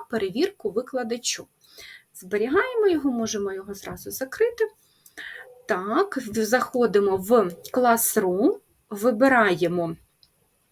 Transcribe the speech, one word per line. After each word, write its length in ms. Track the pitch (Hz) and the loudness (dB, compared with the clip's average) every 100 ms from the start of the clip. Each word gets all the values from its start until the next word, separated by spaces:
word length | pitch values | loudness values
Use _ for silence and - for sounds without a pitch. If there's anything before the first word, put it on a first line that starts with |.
| - | -2
перевірку 600 | 226 196 202 392 - - | -4 -4 -2 -2 -2 -4
викладачу. 760 | 190 254 254 226 233 - - - _ _ - - - _ | -4 -4 -6 -6 -6 -6 -6 -10 _ _ -20 -20 -20 _
Зберігаємо 720 | - 185 208 233 359 508 466 403 | -18 -4 -2 2 0 0 2 2
його, 220 | 311 269 | 2 0
можемо 420 | 233 220 214 196 | -2 -2 -4 -4
його 220 | 190 202 | -6 -10
зразу 360 | 196 190 185 202 | -12 -12 -12 -10
закрити. 580 | - 262 - 466 466 427 _ _ _ - - - - - - - | -10 -8 0 0 2 -4 _ _ _ -20 -18 -16 -16 -20 -16 -6
Так, 500 | 185 196 262 403 262 | -4 -2 0 0 -4
в-, 280 | 220 220 | -6 -4
заходимо 720 | 214 247 247 254 226 202 202 190 | 2 2 0 0 2 4 2 0
в 140 | 190 240 180 - - | 2 4 2 -4 -4
Classroom, 800 | 254 247 226 - 220 185 180 285 466 _ _ - | 2 4 4 2 0 0 2 2 2 _ _ -14
вибираємо 1080 | 202 233 214 269 247 208 165 170 175 165 165 _ _ _ _ _ _ _ | -2 0 4 4 6 4 2 0 0 -4 -6 _ _ _ _ _ _ _